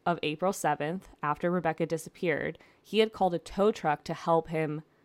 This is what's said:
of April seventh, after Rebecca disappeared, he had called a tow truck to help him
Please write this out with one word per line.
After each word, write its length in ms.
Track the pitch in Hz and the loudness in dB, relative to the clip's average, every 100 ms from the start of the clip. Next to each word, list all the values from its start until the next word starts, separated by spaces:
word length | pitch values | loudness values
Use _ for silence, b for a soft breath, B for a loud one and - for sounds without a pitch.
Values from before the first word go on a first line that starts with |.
| - | -2
of 140 | 170 | 0
April 320 | 156 151 185 | -2 0 0
seventh, 560 | 202 160 147 147 185 - - | 0 0 0 -2 -4 -8 -6
after 260 | 147 147 175 | -4 0 0
Rebecca 380 | 180 165 160 165 | 0 0 0 -2
disappeared, 720 | 160 - - 175 147 147 - b b | -2 -6 -4 -2 0 -2 -8 b b
he 180 | - 208 | -2 2
had 120 | 220 | 2
called 220 | - 185 | 2 0
a 60 | 170 | 0
tow 320 | - - 202 | -4 0 2
truck 320 | - 165 147 | 2 0 -2
to 100 | - | -4
help 360 | 160 - 165 160 | -6 2 2 2
him 340 | 160 156 151 - b | -2 -2 -4 -10 b